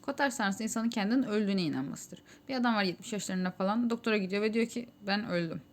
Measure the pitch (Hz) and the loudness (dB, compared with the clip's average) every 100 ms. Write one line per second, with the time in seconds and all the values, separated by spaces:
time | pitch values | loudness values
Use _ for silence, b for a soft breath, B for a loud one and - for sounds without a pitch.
0 | - 277 277 240 202 196 220 226 226 226 | -6 0 0 2 -2 0 -2 0 0 0
1 | 196 262 233 208 202 196 165 135 135 - | 2 2 2 2 2 2 0 0 -4 -8
2 | - - B B - 262 240 220 196 165 | -12 -18 B B -6 0 2 4 2 -2
3 | - 208 - 185 185 - 190 220 240 233 | -6 -6 -2 -2 -2 0 0 2 0 0
4 | 233 214 185 202 214 226 226 240 240 - | 0 0 0 0 2 2 0 -2 -10 -10
5 | 202 202 220 175 170 160 - | -2 -2 0 -2 -2 -6 -10